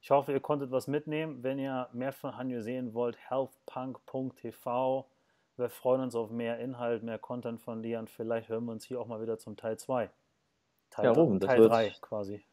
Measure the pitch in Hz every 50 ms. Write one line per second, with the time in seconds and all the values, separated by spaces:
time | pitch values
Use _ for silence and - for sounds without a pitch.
0 | - - 139 143 135 - 139 135 - - 151 147 139 127 131 131 - - 135 151
1 | 151 156 151 156 160 160 - 127 120 131 135 139 135 135 131 127 127 - 123 120
2 | 127 135 131 - - 139 123 123 127 131 123 120 107 110 127 131 127 117 110 117
3 | 120 120 117 - - - 127 135 135 120 - _ _ - - - 127 131 123 -
4 | _ - - 131 131 131 127 _ - 117 110 - - 127 120 123 131 131 131 135
5 | 131 _ _ _ _ _ _ _ _ _ _ - 123 113 - - - 127 127 131
6 | 131 127 120 117 113 104 113 117 117 117 117 117 117 131 131 120 120 117 120 113
7 | 113 113 113 110 - - 123 123 117 120 117 113 - - 117 113 110 113 117 113
8 | 113 110 - - 117 113 117 113 110 - 113 113 120 120 113 110 - - 127 123
9 | 113 113 117 107 113 113 113 110 - - 104 - - 113 110 110 - - 135 123
10 | 110 95 _ _ _ _ _ _ _ _ _ _ _ _ _ _ _ _ - -
11 | - 127 113 143 165 139 101 95 95 98 131 120 113 113 117 113 113 101 - -
12 | - - - 107 101 98 104 104 _ _